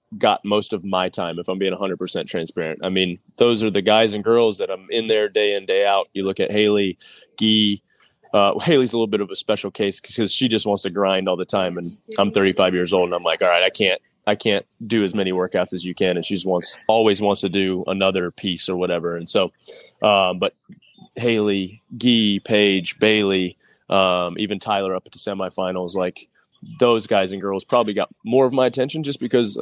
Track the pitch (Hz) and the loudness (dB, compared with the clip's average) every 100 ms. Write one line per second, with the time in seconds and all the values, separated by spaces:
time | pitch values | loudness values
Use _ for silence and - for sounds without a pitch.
0 | - 107 110 98 101 104 - 98 95 92 | -16 0 2 2 0 -2 -2 -6 -2 -2
1 | 92 - 101 85 87 95 95 92 98 90 | -2 -4 -6 -6 -6 -2 -2 -2 -4 -4
2 | 90 87 78 87 82 - 80 82 92 95 | -6 -6 -6 -6 -6 -6 -6 -6 -2 0
3 | 92 87 _ - 120 113 110 98 95 107 | 0 -4 _ 2 2 2 0 0 4 4
4 | 113 107 104 117 113 98 95 95 95 113 | 4 0 2 4 4 0 -6 -8 -4 -4
5 | 113 107 104 104 104 101 95 95 101 98 | 0 2 2 2 0 0 0 2 2 2
6 | - 98 95 95 95 104 104 104 95 87 | 0 -4 -4 -2 0 2 2 2 0 -4
7 | - - _ - 110 110 104 101 _ _ | -14 -20 _ -2 0 2 2 -2 _ _
8 | _ _ - 107 98 107 170 143 123 117 | _ _ -2 2 4 2 2 2 2 0
9 | 110 104 95 95 - 104 101 - 101 - | 0 -2 -4 -6 -4 -4 -4 -4 -4 -4
10 | - - 101 - 127 107 107 101 98 90 | -10 -4 -2 0 0 0 0 -2 -2 -2
11 | 95 95 95 90 90 101 92 87 85 101 | 0 2 0 -2 -2 -2 -2 -4 -10 -14
12 | - - 101 101 98 92 92 90 87 92 | -8 0 2 4 2 4 2 2 0 2
13 | 90 87 85 80 92 87 92 - 98 92 | 2 0 -2 0 2 4 2 2 0 0
14 | _ _ - 104 110 101 - - 110 113 | _ _ -4 -2 0 -2 -4 -14 -2 0
15 | 98 101 95 92 92 92 92 90 90 87 | 0 0 -2 -2 -2 -2 -2 -6 -8 -2
16 | 92 87 - 98 92 90 - - - 110 | 0 0 -2 -4 -2 -2 -2 -4 0 4
17 | 110 98 104 95 98 98 95 92 - 98 | 4 2 0 0 -2 -2 -2 -2 -4 0
18 | 95 92 87 - 98 82 - 90 90 85 | 0 0 -4 -6 -8 -6 -4 -4 -2 -4
19 | 85 85 85 104 90 _ - - - - | -4 -6 -2 0 0 _ -20 -20 -20 -2
20 | 107 98 92 90 98 _ _ - _ _ | 2 2 2 -2 -4 _ _ -20 _ _
21 | - - 120 110 104 98 92 107 _ 120 | -18 -4 -2 0 0 0 -4 -12 _ -2
22 | 123 117 104 98 - 107 104 95 85 - | 2 2 2 0 2 4 4 2 -2 0
23 | 107 107 98 95 90 - _ _ - 98 | 2 4 2 0 -2 -6 _ _ -2 2
24 | 92 90 87 87 101 98 113 101 95 92 | 2 0 -2 -4 -6 -6 -4 -2 -2 -6
25 | - - 107 98 92 - 92 92 90 95 | -8 -10 -8 -6 -6 -4 -4 -4 -4 -4
26 | 90 - - _ _ _ - - 123 113 | -4 -6 -20 _ _ _ -12 0 2 2
27 | - 104 95 98 98 98 - 120 107 101 | 2 0 0 -6 -6 -6 0 0 0 -2
28 | - _ 113 127 127 131 127 131 139 156 | -6 _ 0 2 4 2 0 0 -4 -4
29 | 143 135 127 123 107 - | -6 -6 0 2 2 -2